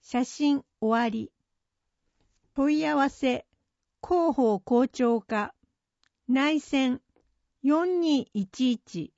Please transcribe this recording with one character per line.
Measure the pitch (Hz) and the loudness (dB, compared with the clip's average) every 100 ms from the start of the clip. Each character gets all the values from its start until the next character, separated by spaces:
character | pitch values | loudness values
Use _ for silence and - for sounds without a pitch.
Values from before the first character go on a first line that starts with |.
写 | - 240 | -4 -4
真 | 254 - 294 277 - _ | -4 -2 0 0 -4 _
終 | 220 226 | -2 0
わ | 233 | -2
り。 | 220 220 _ _ _ _ _ _ _ _ _ _ _ _ - | -4 -10 _ _ _ _ _ _ _ _ _ _ _ _ -2
問 | 277 302 | 0 0
い | 311 | 0
合 | 294 | 0
わ | 277 | 0
せ、 | - 262 247 - _ _ _ _ _ | 0 -2 -2 -8 _ _ _ _ _
広 | - 349 330 277 | -2 0 2 2
報 | 240 202 | 2 0
広 | - 240 269 | 0 0 0
聴 | - 247 233 | 0 0 0
課、 | - 220 208 - _ _ _ _ _ _ - | -2 -6 -6 -10 _ _ _ _ _ _ -2
内 | 254 285 311 | 0 2 0
線 | - 277 262 262 _ _ _ _ _ _ | 0 0 0 -2 _ _ _ _ _ _
四 | 269 302 359 359 | 0 2 2 0
二 | 339 285 - | 2 0 0
一 | 214 190 - 254 | -6 -6 -2 0
一。 | 233 _ 175 156 | 0 _ -10 -10